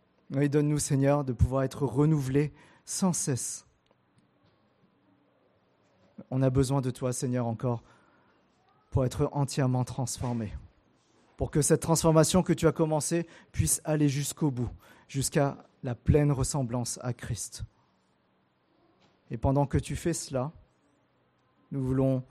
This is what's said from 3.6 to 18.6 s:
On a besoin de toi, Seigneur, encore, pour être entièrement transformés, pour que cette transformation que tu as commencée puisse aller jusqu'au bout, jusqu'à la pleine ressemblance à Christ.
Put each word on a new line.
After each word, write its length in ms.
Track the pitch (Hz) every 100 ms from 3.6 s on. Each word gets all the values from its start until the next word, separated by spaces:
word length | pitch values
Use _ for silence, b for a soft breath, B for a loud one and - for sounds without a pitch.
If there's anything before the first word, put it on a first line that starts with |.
| - _ _ _ _ _ _ _ _ _ _ _ _ _ _ _ _ _ _ _ _ _ _ _ _ - -
On 140 | 131
a 80 | 135
besoin 300 | 127 131 139
de 100 | 127
toi, 200 | - 127
Seigneur, 360 | 127 135 123 117
encore, 340 | 113 127 117 b b b b b b b _ _ _ _
pour 140 | 135 127
être 220 | - 147
entièrement 520 | 143 139 - 131 127
transformés, 720 | 123 - 123 - 123 120 104 - - _ _ _ _ _ _ -
pour 140 | 131
que 140 | 156
cette 180 | 139 156
transformation 640 | - 160 165 160 151 185
que 100 | 175
tu 140 | 165 160
as 40 |
commencée 540 | 151 160 156 - 170 170 B B
puisse 300 | - 160 - -
aller 220 | 151 147
jusqu'au 440 | 139 143 - 156
bout, 180 | 123 120 - b b b
jusqu'à 580 | 139 127 156 139 - - _
la 140 | 131 117
pleine 360 | - 147 147
ressemblance 680 | 131 127 151 120 123 117 -
à 120 | 123
Christ. 500 | 120 - 113 - - - _ _ _ _ _ _ _ _ _